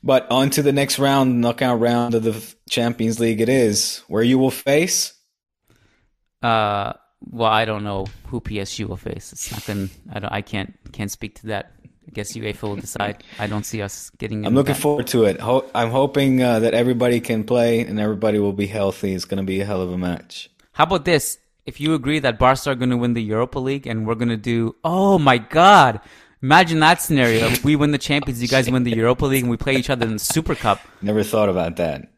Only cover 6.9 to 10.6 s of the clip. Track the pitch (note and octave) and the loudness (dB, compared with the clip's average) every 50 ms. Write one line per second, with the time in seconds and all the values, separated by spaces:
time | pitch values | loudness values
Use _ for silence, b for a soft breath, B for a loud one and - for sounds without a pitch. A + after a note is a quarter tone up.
6.9 | - - _ _ _ _ - - - A#2 A2+ A2 A2 A2 A2+ A2 G#2+ G#2 G#2 G#2 | -8 -10 _ _ _ _ -20 -16 -6 0 0 2 4 2 2 0 -2 -6 -6 -6
7.9 | G2+ G2 F#2+ G2 - - - - C3 A#2 - - G#2+ G#2 G2 - - - G#2+ - | -6 -6 -6 -8 -12 -16 -14 -10 -10 -8 -8 -6 -8 -6 -8 -8 -8 -8 -8 -8
8.9 | F2+ F#2 - - - - - - - - - - - - - - G#2 G2+ F#2+ F#2+ | -8 -10 -10 -10 -12 -10 -14 -18 -14 -14 -12 -10 -10 -10 -8 -8 -6 -6 -6 -8
9.9 | - - _ - - G#2+ G#2 G#2 - G#2 G2+ - - G2+ | -10 -16 _ -14 -12 -10 -8 -6 -6 -8 -8 -8 -8 -8